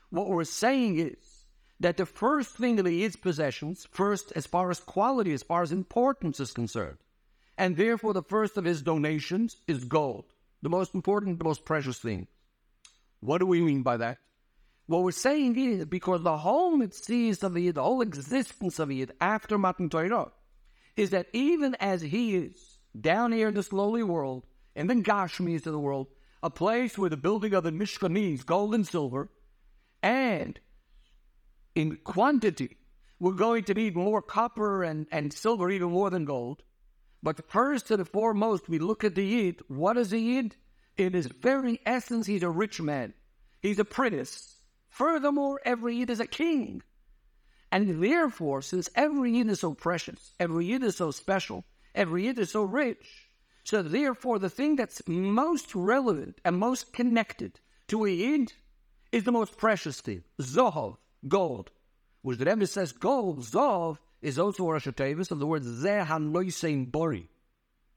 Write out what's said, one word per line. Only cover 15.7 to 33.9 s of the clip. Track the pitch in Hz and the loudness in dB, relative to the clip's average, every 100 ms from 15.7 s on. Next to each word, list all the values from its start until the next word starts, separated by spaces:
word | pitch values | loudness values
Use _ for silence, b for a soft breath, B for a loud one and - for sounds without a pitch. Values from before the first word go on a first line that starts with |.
| 196 156 | 0 -2
because | 180 - 175 | -4 0 0
the | 170 151 | 2 0
whole | 170 277 359 311 | 2 2 4 2
mitzvahs | 208 - - 240 233 190 | 0 -4 -4 0 2 0
of | 190 | -2
the | 175 | 0
Yid, | 175 151 | 0 0
the | |
whole | 143 254 | 0 2
existence | 180 139 135 262 233 - 185 160 | 0 -4 -4 -2 -2 -4 -6 -2
of | 147 | -2
the | 135 | -2
Yid | 131 - | -4 -2
after | 180 214 - 208 | 0 0 0 0
Matan | 190 180 170 | 0 0 -2
Torah, | 160 175 226 - - _ _ _ b b b | 0 0 0 -2 -10 _ _ _ b b b
is | 196 | 0
that | 190 - | 0 0
even | 233 277 339 277 254 | 0 2 2 2 0
as | 196 185 | 0 -2
he | 151 202 233 185 | 0 0 0 0
is | 170 - - _ _ 107 | -2 -10 -20 _ _ -4
down | 151 196 240 | 2 2 2
here | 226 214 | 2 2
in | 208 | 0
this | 185 | -2
lowly | 190 202 233 | 0 0 0
world, | 208 165 135 127 - _ _ - | 0 -2 -2 -6 -12 _ _ -4
in | 170 | 0
the | |
Gashmis | 240 196 202 180 - 175 165 160 | 2 2 2 0 -2 -2 -2 -4
of | |
the | 151 | -4
world, | 143 139 131 _ b b | -2 -2 -6 _ b b
a | 165 | -8
place | - 185 240 254 - | -2 0 2 0 0
where | 185 | -2
the | 151 | 0
building | 160 214 214 | 0 0 2
of | 190 | 2
the | 165 | 2
Mishkan | 160 208 - 185 | -2 -4 -2 0
needs | 185 196 135 | 2 0 -2
gold | 131 180 208 220 | 0 0 2 2
and | 190 | 0
silver, | 175 135 131 175 _ _ _ _ _ _ _ | 0 -2 -4 -6 _ _ _ _ _ _ _
and | 196 262 254 170 - - _ _ _ - _ _ _ _ _ _ _ | 0 2 2 0 -4 -10 _ _ _ -20 _ _ _ _ _ _ _
in | 170 156 - | -2 -2 -2
quantity, | - 180 254 277 214 156 135 - _ _ _ - | -4 2 4 4 2 0 -4 -8 _ _ _ -2
we're | 175 | 0
going | 185 220 233 | 2 2 2
to | 202 | 0
need | 196 220 | 0 0